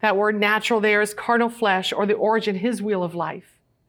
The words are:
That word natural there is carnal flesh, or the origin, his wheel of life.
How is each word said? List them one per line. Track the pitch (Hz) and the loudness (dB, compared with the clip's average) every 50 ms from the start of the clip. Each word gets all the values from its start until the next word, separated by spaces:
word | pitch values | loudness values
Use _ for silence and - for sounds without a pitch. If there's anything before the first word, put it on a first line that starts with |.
That | - 214 190 | 0 0 2
word | 196 208 208 214 208 | 2 2 0 2 2
natural | 208 208 214 214 208 - 240 220 | 2 2 2 0 0 0 0 2
there | 202 214 208 208 | 2 2 2 2
is | 214 208 - | 2 0 -4
carnal | - - - 233 233 233 226 | -6 -2 0 2 2 2 0
flesh, | 233 - 226 202 185 185 185 - | -2 -2 0 2 2 2 0 -2
or | - - 208 | -2 -2 0
the | 202 214 | 0 0
origin, | - 202 214 226 220 220 214 196 | 0 2 2 2 0 0 -2 -2
his | 185 190 247 233 190 | -2 -2 -2 -2 -2
wheel | 202 214 208 185 | -4 -4 -2 -2
of | 180 170 170 | -2 -4 -4
life. | 170 160 156 - 180 - _ _ _ _ _ _ _ _ | -6 -6 -6 -8 -12 -16 _ _ _ _ _ _ _ _